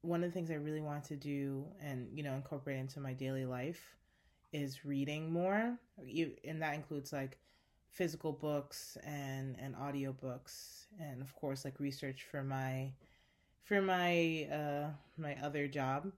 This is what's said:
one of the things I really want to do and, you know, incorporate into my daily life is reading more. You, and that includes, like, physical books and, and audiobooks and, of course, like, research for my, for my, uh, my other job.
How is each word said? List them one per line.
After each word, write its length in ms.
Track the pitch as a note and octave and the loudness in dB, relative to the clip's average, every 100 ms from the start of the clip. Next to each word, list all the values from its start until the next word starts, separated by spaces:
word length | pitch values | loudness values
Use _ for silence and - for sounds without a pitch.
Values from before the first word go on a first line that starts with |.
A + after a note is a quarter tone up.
one 220 | E3+ E3+ | 2 2
of 60 | F3 | 4
the 20 | |
things 180 | F3+ E3 | 2 0
I 40 | |
really 260 | D#3 D3+ D3+ | 0 0 0
want 240 | D3+ D3 | -2 -4
to 120 | C#3 C#3+ | -4 -6
do 500 | D3 C#3+ C#3 C3+ D3 - | -2 0 0 0 -4 -8
and, 300 | D3+ C3 A#2+ | -6 -4 -4
you 80 | D3 | -4
know, 100 | D3 | -2
incorporate 460 | C3+ C3+ G3 C#3 C3+ | -2 -4 -6 -2 -2
into 220 | C3 C#3+ | -4 -4
my 120 | C3+ | -4
daily 320 | B2+ C3+ C3+ | -2 0 0
life 380 | B2+ B2+ C#3 E3+ - - _ _ _ _ _ | 0 0 -2 -4 -12 -20 _ _ _ _ _
is 320 | D3+ C#3 C3+ | -2 -2 -2
reading 480 | C#3+ C#3 C#3 D3+ D#3+ | 0 2 2 0 2
more. 460 | E3+ F3+ G#3 A#3 A#3+ _ - | 4 6 4 4 0 _ -16
You, 300 | C3 D#3+ D#3+ - | -4 0 0 -2
and 200 | - D#3+ | -6 0
that 100 | D#3 | 0
includes, 400 | D3 C#3+ D3 C#3 | 0 -2 -6 -2
like, 240 | C#3+ C3+ - _ _ _ _ _ | -2 -2 -6 _ _ _ _ _
physical 420 | - F3 D#3 D#3 | 0 0 2 -2
books 640 | C3+ D3+ D3 C#3 - - - | 0 0 0 -2 -10 -10 -10
and, 520 | - D3 C#3 C3+ C3+ B2 | -6 -4 -2 -2 -4 -4
and 140 | C3+ | -6
audiobooks 1120 | B2+ C#3+ C#3 C3+ C3+ C3 B2 - - - - - G#3 | -4 -2 0 -2 -2 -4 -4 -8 -14 -14 -16 -18 -10
and, 220 | D3+ B2+ | -8 -6
of 140 | C3+ - | -8 -2
course, 300 | D3 C3+ C#3 | -2 0 -4
like, 120 | C3+ | -2
research 480 | C#3+ C3 C#3 C3+ - | -2 0 -4 -4 -6
for 120 | C#3+ | -4
my, 500 | C3+ C3+ C3 C3 C3+ C3 - _ _ _ _ _ | 0 0 2 0 -2 -6 -18 _ _ _ _ _
for 180 | - G3+ | 4 6
my, 680 | F#3+ F3+ F3 E3+ E3 D#3+ C#3+ | 6 6 8 8 6 4 0
uh, 360 | D3 D3 C#3+ D3+ D3 - - | 0 2 0 0 -4 -10 -6
my 180 | D3+ C3+ | -4 -2
other 260 | C#3+ D3 C#3+ | 0 2 2
job. 420 | C#3+ C3 C3+ F#3+ | 2 4 2 0